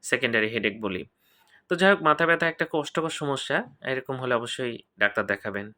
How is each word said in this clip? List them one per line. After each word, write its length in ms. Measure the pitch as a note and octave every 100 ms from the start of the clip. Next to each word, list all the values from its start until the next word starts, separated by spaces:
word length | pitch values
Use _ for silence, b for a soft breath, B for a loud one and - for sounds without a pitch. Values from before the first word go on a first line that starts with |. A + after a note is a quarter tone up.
সেকেন্ডারি 460 | - B2+ B2+ A#2 A2
হেডেক 320 | A#2 G#2 G#2
বলি। 240 | A2 F#2 - _ b b b b _
তো 80 | F3
যাই 140 | F#3+
হোক, 120 | G3
মাথা 240 | D#3 D3+ E3
ব্যথা 220 | E3 E3
একটা 180 | D#3+ D#3+
কষ্টকর 360 | D#3+ C#3+ - D#3+
সমস্যা, 560 | - D3 C3+ - D3 G#3+ -
এরকম 340 | - C3 - C3
হলে 180 | B2+
অবশ্যই 440 | B2 A#2 - B2 A#2 - _
ডাক্তার 280 | G#2 - G2+
দেখাবেন। 460 | G2+ A2 G2+ G#2